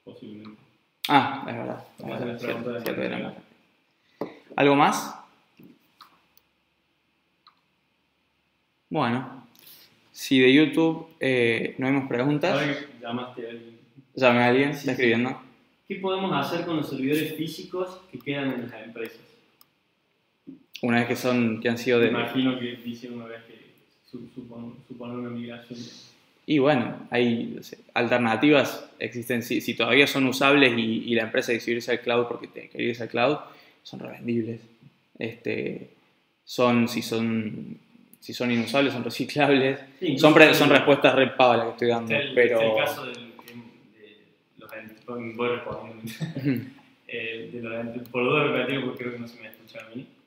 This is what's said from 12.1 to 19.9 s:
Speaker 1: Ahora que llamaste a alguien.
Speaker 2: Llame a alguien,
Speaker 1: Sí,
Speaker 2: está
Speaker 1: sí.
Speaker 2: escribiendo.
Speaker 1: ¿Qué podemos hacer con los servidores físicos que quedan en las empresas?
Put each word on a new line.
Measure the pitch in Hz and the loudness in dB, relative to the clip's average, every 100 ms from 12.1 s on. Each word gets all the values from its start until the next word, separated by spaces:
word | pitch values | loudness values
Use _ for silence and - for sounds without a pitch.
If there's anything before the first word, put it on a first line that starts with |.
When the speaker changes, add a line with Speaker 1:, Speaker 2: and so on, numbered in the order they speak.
| 120 135 147 175 | 0 0 0 0
Speaker 1:
Ahora | 170 147 | 0 -2
que | 135 - 120 | -4 -10 -14
llamaste | 117 123 123 120 113 | -8 -8 -8 -12 -14
a | |
alguien. | 117 117 113 _ - _ - | -14 -18 -20 _ -20 _ 2
Speaker 2:
Llame | 127 120 | 4 6
a | 123 | 4
alguien, | 127 143 | 4 2
Speaker 1:
Sí, | 143 | -2
Speaker 2:
está | |
Speaker 1:
sí. | 135 | -4
Speaker 2:
escribiendo. | 131 123 113 123 139 - _ _ _ _ | 2 2 2 0 -6 -16 _ _ _ _
Speaker 1:
¿Qué | 190 | -8
podemos | 190 190 190 | -4 -2 -2
hacer | 147 143 170 170 | -2 -2 -6 -4
con | 156 | -4
los | 135 | -4
servidores | 131 131 151 156 156 | -4 -2 0 -2 -6
físicos | 151 - 185 180 185 - - | -8 -8 -10 -8 -8 -10 -18
que | 127 | -14
quedan | - 143 135 | -8 -6 -4
en | 123 120 | -6 -10
las | - | -14
empresas? | 117 117 113 - - _ _ _ _ _ _ | -16 -12 -12 -12 -20 _ _ _ _ _ _